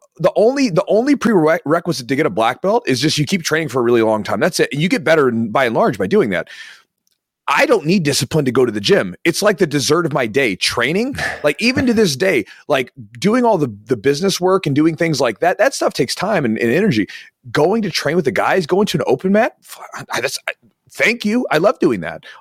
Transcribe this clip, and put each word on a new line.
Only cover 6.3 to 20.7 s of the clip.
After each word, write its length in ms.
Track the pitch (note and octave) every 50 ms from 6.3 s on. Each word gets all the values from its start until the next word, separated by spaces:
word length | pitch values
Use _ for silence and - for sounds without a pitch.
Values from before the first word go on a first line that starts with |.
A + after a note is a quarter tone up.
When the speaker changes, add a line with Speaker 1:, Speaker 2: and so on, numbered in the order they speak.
Speaker 1:
that. 180 | F#2 E2+ D#2+ - - - - - - - _ _ _ _ _ _ _ _ _ _ _ _ _
I 200 | - - D3 C#4
don't 180 | D#4 C4 G3+ C#3+
need 200 | D3+ F#3+ G#3+ D#3+
discipline 420 | C#3+ B2 - - - - D#3+ D3
to 40 | C3
go 140 | A#2 C3+ B2+
to 80 | A#2+ G#2
the 80 | G#2+
gym. 340 | G#2 - G3 F#3 A#2 F#2 F2+ - -
It's 200 | E3 E3 - G3+
like 160 | G#3 G#3 -
the 80 | G3
dessert 400 | D3+ C3 D3 A#2+ A2+ D3 E3+ F3
of 80 | D3 C#3+
my 120 | D3 B2+
day, 300 | A2+ G2 C3+ C#3 A#2 F#2
training. 600 | F2 - - - - A#2 B2+ E3 G3 A#3 C4+ C4+ -
Speaker 2:
<laughs> 40 | - - - - -
Speaker 1:
Like, 180 | D3+ D3+ -
even 240 | G#3 A#3+ B3+ D4 C#4+
to 80 | B3 A#3
this 240 | G#3 A3 F3+ C#3
day, 300 | B2+ F#3 F#3+ F3+ B2+ G2 - - - - -
like, 220 | C#3+ C3+ B2+ - _ - A2+ G2+ A2+ A#2+
doing 260 | - F#3+ A3 B3+ B3
all 140 | A#3 A3 F3
the, 100 | D3 B2+ G#2 G2+ G#2+
the 140 | - C3+ A2+
business 420 | F#2+ C#3 C#3+ C#3+ F#3 G3 - -
work 240 | F3 F#3 F#3+ F#3+ F#3+
and 100 | D#3 C3+
doing 220 | C#3 D#3 E3 D#3+
things 240 | - E3+ E3 D#3 B2
like 200 | C#3 A#2+ A2 -
that, 180 | E3 E3+ F#3+ -
that 160 | G3+ C4+ -
stuff 180 | - D#4+ C#4+ -
takes 220 | - C#3+ - -
time 320 | - E3+ G3 A3 F3+ C#3+
and, 100 | A2+ A2
and 140 | - A2+ A#2 A#2+
energy. 340 | E3 G#3 A3 C3+ G#2+ F#2+ - - - - - _ _ - B2 G#2+
Going 300 | - D3+ F3 G#3 A#3 G#3+
to 80 | G#3
train 260 | - - - C#3+ D3+
with 80 | F#3 D#3
the 80 | C3+ G#2
guys, 340 | G2+ G2 B2 D#3 F#3+ E3+
going 200 | C#3 F3+ F#3+ G#3+
to 100 | - -
an 80 | D#3 -
open 260 | - B2 - - F#3 G3
mat, 260 | G#3 A#3 D4+ - _
f-, 460 | _ - - - - - - - - -
I, 120 | - - A#2+
that's, 160 | C3 - - - -
I, 40 | - _ _ _